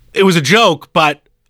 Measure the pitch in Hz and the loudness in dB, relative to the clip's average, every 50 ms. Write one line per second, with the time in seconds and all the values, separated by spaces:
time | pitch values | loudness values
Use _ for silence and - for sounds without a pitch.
0 | _ _ - - 196 190 175 170 143 127 190 226 240 190 160 - - - - 175 | _ _ -2 0 0 2 0 0 0 0 0 0 2 0 -2 -4 -8 -6 -4 -2
1 | 156 147 147 - _ _ _ _ _ - | -2 -2 -4 -6 _ _ _ _ _ -10